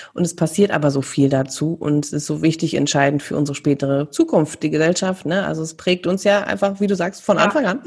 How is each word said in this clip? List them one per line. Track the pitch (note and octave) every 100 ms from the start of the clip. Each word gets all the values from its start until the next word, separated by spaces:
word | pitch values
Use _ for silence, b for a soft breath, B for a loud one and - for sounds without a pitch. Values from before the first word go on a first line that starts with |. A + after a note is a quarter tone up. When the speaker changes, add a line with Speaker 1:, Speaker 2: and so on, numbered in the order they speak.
| B
Speaker 1:
Und | B
es | E3+ -
passiert | D#3+ - G3+
aber | E3 D3
so | C#3
viel | C3 - C#3
dazu | C3+ C3+ - D3+ E3
und | D3+ D3 C#3+
es |
ist | D3+ -
so | D#3
wichtig, | D#3+ D#3+ D#3+
entscheidend | D3 D3 D3 C#3 C#3+
für | - D#3
unsere | C#3+ C#3+
spätere | D3 C#3+ C#3 C#3 D3
Zukunft, | - E4 G#3 D3+ -
die | D#3
Gesellschaft, | D#3 D#3 F3+ F#3+ F#3+ D3
ne? | F#3 F3+
Also | D#3+
es | D#3+ -
prägt | - F3+ E3+
uns | F#3+
ja | G3+ G3+
einfach, | - G3 G3 G3
wie | G3+
du | F#3+
sagst, | F3 -
von | - F#3
Speaker 2:
Ja. | F3+
Speaker 1:
Anfang | D4+ A3
an. | A#3+